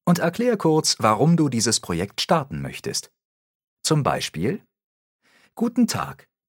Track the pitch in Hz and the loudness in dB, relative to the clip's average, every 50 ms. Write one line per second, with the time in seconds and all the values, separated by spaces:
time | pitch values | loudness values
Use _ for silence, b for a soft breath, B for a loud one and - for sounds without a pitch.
0 | _ - 175 170 160 170 175 - 240 247 226 202 - 165 156 156 151 - - - | _ 0 0 2 0 -2 -2 0 0 0 0 2 2 2 2 2 2 0 0 2
1 | 113 110 107 101 131 160 170 165 151 139 123 113 104 117 107 - - - 87 82 | 2 2 2 4 4 4 4 4 4 2 0 0 0 0 0 -2 -2 -4 -4 -2
2 | 95 - - - - - 180 160 139 - 80 71 69 64 - - - - - - | -4 -4 -6 -6 -2 0 0 0 0 -4 -8 -8 -8 -10 -10 -10 -10 -8 -8 -8
3 | - - _ _ _ _ _ _ _ _ _ _ _ _ _ _ - - 156 151 | -10 -12 _ _ _ _ _ _ _ _ _ _ _ _ _ _ -2 0 0 2
4 | 127 - - - - - - 78 87 120 190 226 - _ _ _ _ _ _ _ | 2 0 -2 -2 -4 -6 -6 -4 -4 -4 -4 -6 -10 _ _ _ _ _ _ _
5 | _ _ _ b b b b b b b b - 226 240 240 254 233 - - 95 | _ _ _ b b b b b b b b -4 -4 -2 2 2 2 2 0 -2
6 | - 139 - - - _ _ _ _ | -6 -8 -10 -14 -20 _ _ _ _